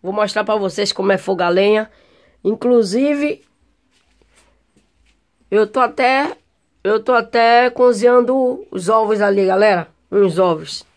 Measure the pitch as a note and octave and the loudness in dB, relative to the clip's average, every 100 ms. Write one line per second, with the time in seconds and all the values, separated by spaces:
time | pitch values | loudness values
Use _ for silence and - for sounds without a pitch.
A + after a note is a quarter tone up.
0 | F3+ G3+ G#3 G#3+ G#3 G#3+ G3 F#3+ G3+ - | -6 -4 -2 -2 -2 -2 -2 -4 -6 -2
1 | G3 F#3+ F#3+ F#3 F3 F3+ G3+ G#3+ G#3+ _ | -2 -2 -2 -2 0 2 2 0 -2 _
2 | _ _ _ _ - A3+ B3 A#3+ G#3 G#3+ | _ _ _ _ -6 -2 2 2 2 0
3 | C#4 C#4+ D4 - _ _ _ _ _ _ | 0 0 -4 -6 _ _ _ _ _ _
4 | _ _ _ _ _ _ _ _ _ _ | _ _ _ _ _ _ _ _ _ _
5 | _ _ _ _ _ G3+ G#3+ C4 A#3+ A#3 | _ _ _ _ _ -2 0 0 -2 0
6 | B3+ C4 D4+ - _ _ _ _ F#3+ A3 | 0 0 -2 -8 _ _ _ _ -2 -2
7 | A3 B3 A#3 A#3 A#3 A#3+ B3 B3 B3 A3 | 0 -2 0 0 4 4 2 2 2 4
8 | A#3+ B3 B3 C4 B3+ C4+ G#4 F#3 F3 A3 | 2 2 2 0 -2 -4 -10 -10 0 0
9 | A3 G#3+ G#3 G3 F#3+ F#3+ G#3+ F3+ D#3+ _ | 0 0 0 0 0 2 2 0 -4 _
10 | _ G3+ G3 E3 F#3 D#3+ D#3+ - - | _ 0 0 2 0 -2 -8 -16 -18